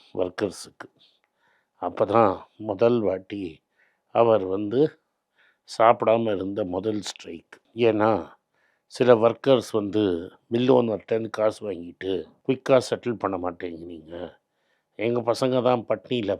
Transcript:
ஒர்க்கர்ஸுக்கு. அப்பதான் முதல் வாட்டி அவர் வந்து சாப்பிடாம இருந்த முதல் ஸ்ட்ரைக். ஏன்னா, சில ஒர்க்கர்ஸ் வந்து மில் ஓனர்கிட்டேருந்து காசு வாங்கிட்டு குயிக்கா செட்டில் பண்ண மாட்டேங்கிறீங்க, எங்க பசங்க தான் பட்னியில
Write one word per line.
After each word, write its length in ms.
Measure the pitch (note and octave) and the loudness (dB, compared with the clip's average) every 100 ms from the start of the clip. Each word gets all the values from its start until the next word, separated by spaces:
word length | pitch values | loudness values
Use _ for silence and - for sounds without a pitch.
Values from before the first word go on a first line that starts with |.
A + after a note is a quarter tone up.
| _ | _
ஒர்க்கர்ஸுக்கு. 760 | - F2+ - G2+ E2 - - - _ _ _ _ _ _ _ _ _ | -6 -6 -4 -6 -6 -18 -20 -20 _ _ _ _ _ _ _ _ _
அப்பதான் 600 | F2 - G2+ A2+ G#2+ F2 - - | -8 -2 2 4 4 2 -8 -12
முதல் 440 | E2 G2 A#2 A#2+ | -8 0 2 2
வாட்டி 600 | G2+ F#2+ F#2+ G2+ F2+ D#2 _ _ _ _ _ | 0 -4 -6 -10 -10 -12 _ _ _ _ _
அவர் 300 | A2 A#2 A2 | 2 4 4
வந்து 540 | F#2 G2 G#2 A#2+ D#3 - _ _ _ _ _ _ - - | 2 -4 -2 2 0 0 _ _ _ _ _ _ -8 4
சாப்பிடாம 560 | A2+ A#2 A2 A2+ A2+ | 4 6 4 2 0
இருந்த 300 | F#2+ F#2+ G2+ | -4 -4 -6
முதல் 360 | F#2 F#2 G#2+ G#2+ | -6 -4 -4 -6
ஸ்ட்ரைக். 600 | - - E2+ E2 - - _ | -8 -14 -16 -16 -18 -20 _
ஏன்னா, 540 | A2+ A#2 G#2+ G#2+ G2 D2+ - _ _ _ _ _ | 0 2 4 2 0 -4 -16 _ _ _ _ _
சில 280 | - B2 | 0 4
ஒர்க்கர்ஸ் 560 | A#2 A#2 A2+ C#3 B2+ - | 6 4 2 2 2 2
வந்து 640 | A2 G#2 G#2 G2+ E2+ F#2 - - | -4 -2 0 2 0 -4 -16 -6
மில் 240 | A#2 B2+ | 0 4
ஓனர்கிட்டேருந்து 600 | B2+ A#2 G2+ - A2+ A2+ | 4 2 -2 -4 -4 -4
காசு 400 | - G#2+ G#2 G#2+ | -2 -2 -2 -8
வாங்கிட்டு 560 | E2+ F2 - F#2+ F#2 D#2+ _ - | -10 -12 -10 -6 -6 -6 _ -4
குயிக்கா 340 | C3 - C3 - | -2 2 2 2
செட்டில் 280 | G#2+ B2 G#2+ | -4 -6 -4
பண்ண 180 | G2 F#2 | -4 -4
மாட்டேங்கிறீங்க, 960 | F2+ E2+ F2 E2 E2+ E2 D#2 E2+ E2+ - _ _ _ _ _ | -6 -8 -10 -12 -14 -16 -16 -14 -14 -16 _ _ _ _ _
எங்க 260 | - A2+ A#2+ | -6 -4 -2
பசங்க 420 | A2+ A2 C3 B2+ | -2 0 0 0
தான் 220 | A#2+ B2 G#2+ | 2 0 -2
பட்னியில 500 | A2 - B2 G2+ A2 | -6 -4 -4 -2 -4